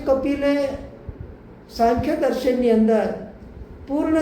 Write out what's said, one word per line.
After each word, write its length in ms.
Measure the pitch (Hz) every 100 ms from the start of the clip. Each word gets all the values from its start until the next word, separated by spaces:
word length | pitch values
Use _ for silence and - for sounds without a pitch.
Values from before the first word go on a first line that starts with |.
| 285
કપિલે 480 | 269 277 277 285 285 269 - - - - - - - - - -
સાંખ્ય 460 | - 233 254 285 -
દર્શનની 500 | 269 233 269 240 240 220
અંદર 300 | 220 220 - - - - - - - - -
પૂર્ણ 300 | 277 311 320